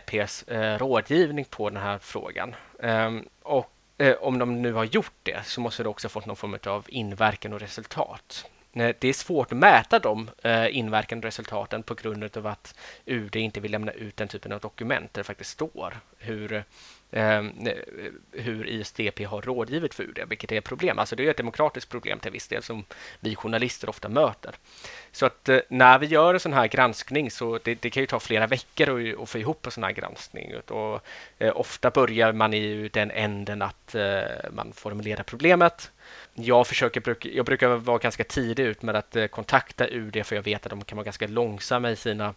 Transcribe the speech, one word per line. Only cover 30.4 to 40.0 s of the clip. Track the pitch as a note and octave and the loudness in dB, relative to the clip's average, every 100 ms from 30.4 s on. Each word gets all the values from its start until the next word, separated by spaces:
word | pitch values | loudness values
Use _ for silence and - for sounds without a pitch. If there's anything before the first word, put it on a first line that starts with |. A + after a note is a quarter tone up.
| - A2+ - | -10 -12 -8
Och, | A2 G#2+ G#2+ - - - _ | -6 -4 -6 -10 -18 -20 _
eh, | A2 - | 0 2
ofta | - - B2 | -4 0 4
börjar | C3+ A#2+ A2 A2+ | 6 4 6 4
man | A2 A2 | 6 2
i | G#2+ G#2 G#2+ G#2+ | 2 0 -4 -2
den | A2 G#2 | 0 0
änden | - G#2+ G2+ G2+ G#2 | 0 -2 -2 -6 -4
att, | G2 - - A2+ | -4 -6 -8 -2
eh, | G2 G2 - - - | 0 0 -2 -6 -8
man | G#2+ - | -8 -10
formulerar | - G#2+ G#2 G#2 G#2+ | -10 -8 -6 -6 -6
problemet. | - A#2+ E3 F3+ E3+ - - _ - - - - | -8 0 4 8 6 4 -8 _ -20 -20 -18 -6
Jag | A#2 B2 B2 | 4 6 6
försöker | - B2 A#2 | 2 0 0
bruk-, | A#2+ A2+ - B2+ | -2 -4 -4 -2
jag | A#2+ | 0
brukar | C3+ B2+ | 4 4
vara | A#2+ A#2+ A#2 | 4 2 0
ganska | A#2+ - | 0 -2
tidig | - C#3+ A#2 A2+ | -2 -2 0 0
ut | B2 G#2+ | 0 0
med | A2+ G#2 | -2 -2
att, | - A#2 | -2 -2
eh, | G#2+ | -2
kontakta | - G#2+ C3 - - B2 | -4 2 2 2 -2 -2
U | A#2+ | -2